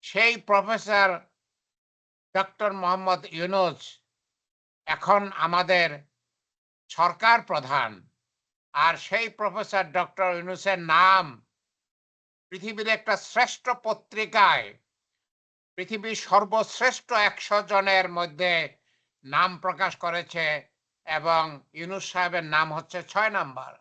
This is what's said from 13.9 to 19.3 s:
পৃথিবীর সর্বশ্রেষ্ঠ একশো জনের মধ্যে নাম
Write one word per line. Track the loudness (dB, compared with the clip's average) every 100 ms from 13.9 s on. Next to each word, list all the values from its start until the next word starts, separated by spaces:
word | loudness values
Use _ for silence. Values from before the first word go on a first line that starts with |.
| -6 _ -6 -2 4 6 4 -2 -14 _ _ _ _ _ _ _ _ _ -16
পৃথিবীর | -10 -8 -6 -8 2
সর্বশ্রেষ্ঠ | 2 4 0 -2 0 0 -2 _ 2 2
একশো | 0 -2 -2 2
জনের | 0 4 2 2 -2
মধ্যে | -6 -2 0 0 -2 _ _ _ _ _
নাম | -6